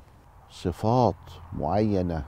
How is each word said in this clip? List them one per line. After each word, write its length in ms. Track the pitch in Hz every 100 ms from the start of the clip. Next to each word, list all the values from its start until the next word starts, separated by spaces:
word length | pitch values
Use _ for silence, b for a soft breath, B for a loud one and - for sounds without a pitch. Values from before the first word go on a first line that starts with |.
| - - - - -
صفات 640 | - 92 85 107 127 117 85 - - -
معينة. 720 | - 71 98 110 98 90 82